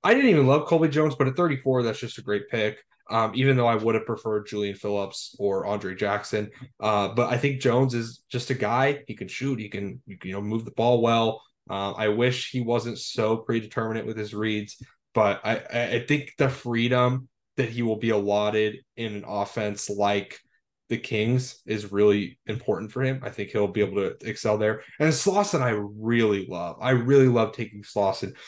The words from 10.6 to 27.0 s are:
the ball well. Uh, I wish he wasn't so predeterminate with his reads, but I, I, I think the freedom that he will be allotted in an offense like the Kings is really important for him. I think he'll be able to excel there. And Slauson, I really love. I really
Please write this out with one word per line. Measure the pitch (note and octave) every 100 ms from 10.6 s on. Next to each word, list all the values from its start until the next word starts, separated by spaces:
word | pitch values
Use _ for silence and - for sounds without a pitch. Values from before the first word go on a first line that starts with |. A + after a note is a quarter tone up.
the | A2
ball | - A#2+ B2
well. | A2+ A#2 A2+ A2 _ _ -
Uh, | G2 G2
I | - G#2+
wish | G#2+ B2 B2 -
he | B2+
wasn't | A#2 A#2+ A#2 A2
so | - - A2 A2+
predeterminate | - A#2 G#2+ - A2+ A2+ A2+
with | A2
his | G#2 G#2+
reads, | A2 G#2+ G#2 - - _ _
but | - G#2 G2+
I, | G#2+ A2+
I, | - A#2+ A#2+ B2
I | B2
think | D3 C#3+ -
the | C3+
freedom | C3 A#2+ A#2 A#2 B2 B2 C3 B2+ _ _ -
that | A#2
he | A#2
will | A#2 A2
be | A2+
allotted | G#2+ G2+ G#2 G#2 G#2+ G#2+ G2+ _ -
in | A2+ G#2
an | -
offense | G2+ G2+ - G#2+ G2+ -
like | G2+ G#2 G2+ - - _ _ _ _ _
the | A2+
Kings | - G#2+ A2 B2+ B2+ - -
is | G#2+ G#2
really | G2+ G#2 G#2 F#2+ - -
important | A2 - F#2 G#2+
for | B2+
him. | C3 C3+
I | A2
think | - G2
he'll | G#2+ G2+
be | G#2
able | G2 G2
to | G2 -
excel | A#2 G#2 A2 G#2+
there. | G#2+ G#2+ - -
And | D#3
Slauson, | C#3+ G3 F#3+ G3+ D#3+
I | B2+
really | G#2+ G2+ G#2 A2 A#2 A2 G2+ F2+
love. | E2+ F2 E2
I | A#2+
really | B2+